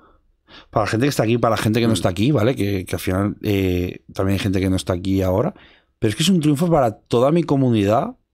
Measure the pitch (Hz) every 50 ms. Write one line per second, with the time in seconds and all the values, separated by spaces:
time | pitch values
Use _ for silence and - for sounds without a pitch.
0 | _ _ _ _ _ _ _ _ _ _ - - - _ - 117 104 - - 110
1 | 127 147 - - 123 110 120 120 123 117 107 - - 113 107 120 117 113 113 87
2 | - 104 87 92 107 139 151 113 104 120 143 123 98 101 101 92 92 - - 85
3 | - 98 92 95 101 104 80 - - 107 101 98 95 92 90 90 90 90 - -
4 | _ - - - 98 95 98 92 - 101 92 95 92 95 92 95 - - 95 87
5 | 90 95 98 95 92 92 92 98 131 185 - - - - _ _ _ _ _ -
6 | - 110 104 - 160 196 196 175 143 151 147 127 180 175 165 151 131 117 107 -
7 | _ - - 117 123 143 160 175 165 170 151 135 135 127 117 110 98 101 107 127
8 | 175 233 262 _ _ _